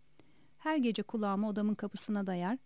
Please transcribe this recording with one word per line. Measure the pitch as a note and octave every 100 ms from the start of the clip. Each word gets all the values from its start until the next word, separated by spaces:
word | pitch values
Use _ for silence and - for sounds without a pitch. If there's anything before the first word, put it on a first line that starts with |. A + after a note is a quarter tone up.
| - - - - - -
Her | D#4 D#4
gece | A#3+ G#3
kulağımı | G3+ A3+ G#3 G3 G#3+
odamın | G#3 G#3
kapısına | G#3 G#3 - - G#3 F#3+
dayar | F3+ F3+ C4